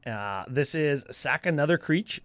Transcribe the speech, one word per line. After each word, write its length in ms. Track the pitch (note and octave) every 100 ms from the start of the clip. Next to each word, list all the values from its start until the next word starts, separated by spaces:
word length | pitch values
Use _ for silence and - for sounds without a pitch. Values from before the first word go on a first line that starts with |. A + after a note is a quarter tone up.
| B2+
Uh, 380 | A2 G#2 G2 G2+
this 260 | B2+ C3+ D#3+
is 280 | D3+ C#3+ -
sack 360 | - C3+ D3+ F3+
another 300 | D3+ D3 E3+
creature. 440 | - D#3+ G#3+ -